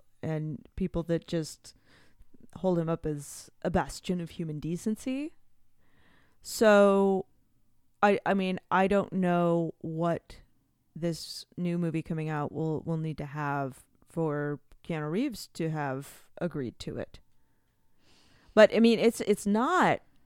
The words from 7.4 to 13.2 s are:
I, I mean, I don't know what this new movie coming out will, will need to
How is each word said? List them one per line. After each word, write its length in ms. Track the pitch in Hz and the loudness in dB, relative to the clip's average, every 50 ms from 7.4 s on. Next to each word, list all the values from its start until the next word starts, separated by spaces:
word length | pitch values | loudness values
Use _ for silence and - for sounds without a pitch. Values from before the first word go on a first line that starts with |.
| _ _ _ _ _ _ _ _ _ _ _ _ | _ _ _ _ _ _ _ _ _ _ _ _
I, 180 | 208 208 196 - - | 2 2 2 2 0
I 80 | - 196 | 0 0
mean, 260 | 196 185 185 185 - - - | 0 -2 -2 -4 -6 -4 -2
I 160 | - 185 190 185 | 0 2 2 4
don't 260 | 202 196 - - - | 2 2 0 0 -2
know 600 | 190 180 175 175 175 175 170 170 170 165 - - _ | -2 0 2 2 2 2 2 2 0 0 -4 -6 _
what 580 | - 165 160 160 175 170 165 - - - - - - _ _ _ _ _ _ _ _ _ - | -10 -8 -4 -2 -2 -2 -2 -4 -6 -12 -20 -20 -20 _ _ _ _ _ _ _ _ _ -10
this 500 | 156 165 170 160 - - - - - - _ _ - | -6 -4 -4 -4 -6 -8 -14 -14 -16 -16 _ _ -6
new 200 | 180 175 170 175 | -4 -2 -2 -2
movie 240 | 170 165 151 160 | -2 -2 -2 -4
coming 260 | - - 170 156 156 156 | -4 -4 -4 -4 -4 -4
out 220 | 156 147 147 - | -4 -4 -4 -4
will, 300 | - 156 160 160 156 - - | -4 -4 -4 -2 -4 -4 -4
will 120 | 165 165 160 | -4 -4 -4
need 200 | 160 160 147 | -4 -4 -6
to 60 | - | -8